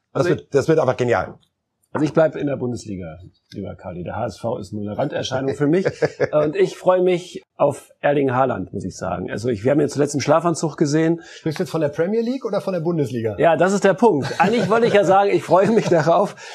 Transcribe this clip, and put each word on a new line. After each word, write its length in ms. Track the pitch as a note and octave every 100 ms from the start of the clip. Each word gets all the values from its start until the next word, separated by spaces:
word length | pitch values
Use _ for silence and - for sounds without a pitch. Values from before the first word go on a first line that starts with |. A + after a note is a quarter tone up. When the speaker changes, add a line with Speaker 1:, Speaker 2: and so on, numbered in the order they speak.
| _
Speaker 1:
Das 140 | C3+ F3
Speaker 2:
Also 20 |
Speaker 1:
wird, 240 | D#3 -
das 140 | C#3 B2+
wird 100 | D#3
einfach 200 | B2+ B2
genial. 420 | B2 G#2 E2 - _ _ _ _ _
Speaker 2:
Also 100 | - D3+
ich 80 |
bleib 220 | D#3+ D#3 D#3
in 120 | C#3+
der 100 | C3
Bundesliga, 600 | B2 A#2+ A2 F#2 E2 E2+ F2+ _ _
lieber 200 | - F#2+
Kali. 300 | F#2 F#2+ F2
Der 140 | F2+ F#2
H 80 | A#2
S 120 | -
V 200 | A#2 A#2+
ist 160 | F#2+
nur 80 | G#2
eine 160 | G#2 A#2+
Randerscheinung 580 | D3 E3 C3 C3 C3+ C#3
für 120 | D3
mich. 180 | F3 F#3+ - -
Speaker 1:
<laughs> 220 | - -
Speaker 2:
Und 220 | D3+ D3+ E3+
ich 200 | F#3 -
freue 240 | F3 F#3
mich 400 | F3+ F3 F3+ - _ -
auf 340 | C#3+ C3+ - _
Erling 320 | C#3+ D3 C3+
Haaland, 400 | B2 C3+ G#2 F2+
muss 100 | G2+
ich 140 | F#2+ -
sagen. 340 | F#2 F2+ F2+
Also 160 | - A#2
ich, 160 | G#2
wir 80 | A#2
haben 80 | D3
ihn 80 | C#3+
zuletzt 260 | C3+ D3
im 60 | C#3+
Schlafanzug 560 | A#2+ D#3+ E3+ D#3 E3 -
gesehen. 460 | D3+ D3+ D#3+ E3
Speaker 3:
Sprichst 360 | - - D#3+ D3
du 40 |
jetzt 80 | F#3
von 80 | D#3+
der 80 | D3
Premier 340 | C#3+ E3+ A3
League 240 | A#3 C4 A3
oder 140 | G3
von 140 | -
der 80 | F3+
Bundesliga? 560 | D#3+ E3+ C3 A#2+ A2+ G2+
Speaker 2:
Ja, 160 | D#3+ D#3
das 160 | F3+
ist 140 | G3 G3
der 80 |
Punkt. 340 | F#3 A#3 D3+ B2 -
Eigentlich 320 | F3+ A#3 F3+
wollte 160 | A3+ A3+
ich 80 |
ja 120 | G3 F3+
sagen, 260 | G3 G3+
ich 120 | F3
freue 280 | - E3+ G3
mich 160 | A3+ E3
darauf, 480 | E3+ D3+ E3+ G3 - -